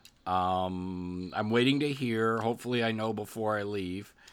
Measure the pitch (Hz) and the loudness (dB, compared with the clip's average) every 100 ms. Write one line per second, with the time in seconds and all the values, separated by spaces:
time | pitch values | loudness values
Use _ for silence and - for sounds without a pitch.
0 | - _ - 92 90 92 92 92 92 92 | -4 _ 0 2 4 2 0 -2 -4 -6
1 | 90 90 90 95 107 117 123 139 147 139 | -6 -6 -6 -4 2 4 4 4 0 -2
2 | 123 113 113 113 113 117 123 123 117 113 | -2 0 2 2 0 -2 -2 0 0 0
3 | 110 107 104 117 107 107 101 104 92 92 | -2 -2 -4 -2 0 0 0 -2 -2 -6
4 | 104 - - | -10 -18 -20